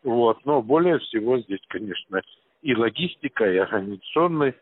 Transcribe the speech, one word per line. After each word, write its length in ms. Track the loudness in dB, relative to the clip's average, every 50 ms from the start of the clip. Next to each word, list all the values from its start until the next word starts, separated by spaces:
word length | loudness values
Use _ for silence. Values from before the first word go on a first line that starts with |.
| _
Вот. 420 | 0 0 4 4 4 2 2 _
Но 160 | 0 0 0
более 380 | 2 2 2 4 4 4 2 0
всего 400 | -2 -4 -4 -2 0 0 0 0
здесь, 220 | 0 -4 -8 -8 -8
конечно, 540 | _ -10 -8 -8 -8 -10 -10 -10 _ -6 -6 -6 _ -20 _ _ _ _ _
и 140 | -2 -2 0
логистика, 760 | 2 2 0 0 -4 -6 -6 -6 _ -10 -8 _ 0 0 2
и 60 | 2
организационные 960 | 2 0 0 -2 -4 -4 -4 -10 -12 -14 -4 0 0 0 2 2 0 0 0 -2 _